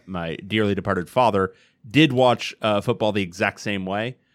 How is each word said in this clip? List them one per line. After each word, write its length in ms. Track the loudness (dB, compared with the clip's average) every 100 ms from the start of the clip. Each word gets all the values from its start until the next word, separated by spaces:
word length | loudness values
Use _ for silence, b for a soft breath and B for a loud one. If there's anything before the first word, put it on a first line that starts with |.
| -10
my 300 | -8 -8 -10
dearly 400 | -4 0 0 0
departed 340 | -2 -4 -2
father 440 | 2 2 2 0 b b b -2
did 220 | 2 4
watch, 400 | 4 4 2 -4 -4
uh, 200 | 0 0
football 300 | 0 0 0
the 100 | 0
exact 380 | -2 -2 -2 -2
same 240 | -6 -4 -4
way. 320 | -4 -4 -8 _